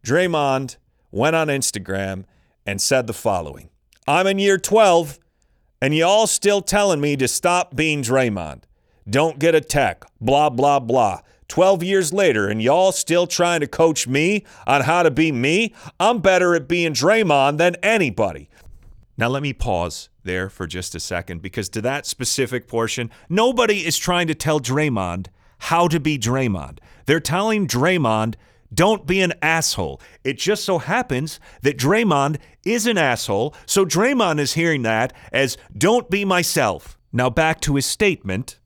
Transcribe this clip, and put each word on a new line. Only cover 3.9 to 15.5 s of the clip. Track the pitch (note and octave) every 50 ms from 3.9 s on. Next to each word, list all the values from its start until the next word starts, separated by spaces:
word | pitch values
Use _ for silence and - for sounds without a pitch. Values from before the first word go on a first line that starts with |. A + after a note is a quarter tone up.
| _ _ _
"I'm | - D3 F3 F#3+
in | G3 G3
year | G3 G3 G3+ G3 F#3
twelve, | - - G3+ A3 A3 G3 E3+ E3+ F3 C#3+ C#3 _ _ _ _ _ _ _ _ _ _ _ _ _
and | C3 C3+ D3+
y'all | D#3 D#3+ F3 G3+ G#3+ A3+
still | G#3 - - - G3+ G3+ G3+
telling | F#3+ - F#3+ G#3 G3+ G3+ F3 D3
me | C#3+ D3 C#3+
to | C3+ C3
stop | A#2+ - - - F3 F3 F3+ F3 - C3+
being | B2 D#3 D#3+ D3+ C#3+ C3+
Draymond. | A2+ C3 C3+ C3 A#2 G#2 F#2 E2 D2+ C#2 B1 _ _ _ _ _ _ _ _ _ G2+
Don't | G2+ C3 D#3 E3 C#3+ C3+
get | D3+ E3 D#3+
a | D#3
tech, | - - - D3 C3 G2 E2+ _ - _ _ _
blah, | A2+ C#3+ - C#3+ D3+ D3+
blah, | A#2+ A#2+ C#3 C#3+ C#3+ C#3
blah. | B2 A2+ B2 C3 A#2 G2+ F2 E2 _ _ _ _ _
Twelve | _ - D#3+ F3+ F#3+ G3 F3+
years | E3+ F#3 G3 F#3+ F#3 D3 E3+
later, | G3 G3 E3+ B2 G#2+ G2+
and | G2+ G#2 A2
y'all | A2 B2 D3 F3 F#3+ F#3+
still | F#3 - - - D#3+ F3 F3+
trying | F3 - - F3 F3 F3 E3
to | D3
coach | C3 - - E3 E3 D#3 - -
me | B2 C3 C#3+ D#3 F3+ G#3 G#3 - - - - -
on | - C3 C#3+
how | B2+ D3 E3 F3+
to | F3 D#3+
be | C3+ C#3+ D#3+ D#3+
me? | C#3+ A#2 B2 C#3+